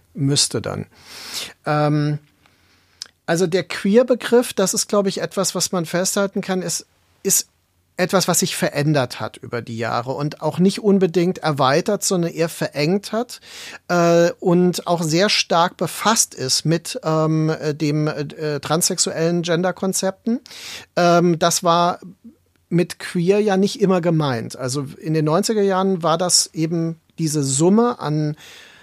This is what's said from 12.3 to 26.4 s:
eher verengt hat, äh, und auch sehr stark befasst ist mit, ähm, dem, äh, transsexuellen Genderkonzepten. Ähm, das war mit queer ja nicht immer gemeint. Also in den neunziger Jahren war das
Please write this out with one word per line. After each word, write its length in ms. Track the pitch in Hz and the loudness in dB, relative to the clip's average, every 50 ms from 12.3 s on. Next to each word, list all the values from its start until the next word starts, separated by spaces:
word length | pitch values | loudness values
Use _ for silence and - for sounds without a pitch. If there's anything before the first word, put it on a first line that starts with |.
eher 180 | - 151 160 165 | -2 -2 -4 -4
verengt 640 | - - 160 - - 139 147 151 185 202 202 - | -2 -6 -6 -6 -2 -2 0 0 0 -2 -2 -4
hat, 280 | - 220 247 - - - - - - - - - - - _ _ | -6 -6 -6 -6 -10 -18 -20 -20 -20 -18 -18 -16 -18 -20 _ _
äh, 440 | 175 175 170 170 170 170 170 170 - - | 2 2 4 6 6 6 4 4 2 0
und 480 | - 185 170 180 180 180 170 - - - | 0 2 4 4 4 2 2 -2 -2 -2
auch 160 | 175 165 175 | -2 0 0
sehr 260 | 156 151 170 196 208 | 0 2 2 2 2
stark 480 | - - - - 185 170 170 185 - - | 2 0 0 2 2 2 2 2 0 -4
befasst 560 | 180 156 - - - 208 226 220 - - - | -6 -6 -6 -2 0 2 2 2 2 -2 -2
ist 320 | - 127 131 - - - | -8 -4 -2 -2 0 2
mit, 340 | 151 165 165 165 - - 254 - | 0 0 0 -2 -6 -10 -6 -2
ähm, 520 | 160 156 156 156 156 156 156 156 156 160 - - 156 147 | 0 0 2 2 2 2 2 2 0 -2 -2 -2 -4 -4
dem, 340 | 151 160 147 156 151 151 156 | -2 -2 0 0 0 0 0
äh, 520 | - 139 151 151 - - 156 151 147 143 | -2 -4 -6 -8 -8 -8 -6 -6 -6 -6
transsexuellen 800 | - - 156 165 175 - 185 165 - 196 - 151 165 165 175 175 165 | -2 -2 -2 0 0 -2 -2 -2 -2 -4 -2 -2 0 0 0 0 0
Genderkonzepten. 960 | 175 165 160 180 185 175 - - 190 190 - - 190 190 - _ 233 226 277 - - - - - - - - - _ _ | 0 0 0 0 -2 -2 -2 -4 -4 -2 -2 -2 -4 -4 -4 _ -4 -4 -4 -4 -12 -18 -18 -16 -16 -16 -16 -18 _ _
Ähm, 420 | - 175 175 170 175 165 175 175 160 | 2 4 6 6 6 6 4 2 4
das 260 | 180 170 165 - - | 2 2 0 2 2
war 360 | 175 165 175 175 175 - - - 180 - _ _ 226 - _ _ _ _ _ _ _ | 2 2 4 2 0 0 -4 -10 -18 -20 _ _ -20 -20 _ _ _ _ _ _ _
mit 300 | 175 165 180 175 - - | 0 0 0 0 -4 -12
queer 420 | - - - 185 165 180 196 208 | -14 -6 -4 -2 2 2 2 2
ja 160 | 208 208 190 185 | 2 2 2 2
nicht 220 | 196 196 - - | 2 0 0 0
immer 220 | 214 180 190 180 | 2 2 2 2
gemeint. 560 | 165 175 165 156 151 143 127 113 113 120 - - | 2 2 2 2 2 0 -2 -4 -6 -8 -10 -8
Also 300 | 127 127 123 147 139 135 - - | -8 -6 -4 -6 -6 -8 -10 -12
in 140 | - 165 156 | -6 -4 -2
den 120 | 160 151 | 0 0
neunziger 360 | 151 156 180 202 - 226 214 | 2 2 0 0 0 0 0
Jahren 400 | 202 196 190 185 190 196 190 175 | 2 2 2 0 0 0 -2 0
war 160 | 160 165 156 175 | 0 0 0 0
das 320 | 185 175 165 - | 0 2 2 0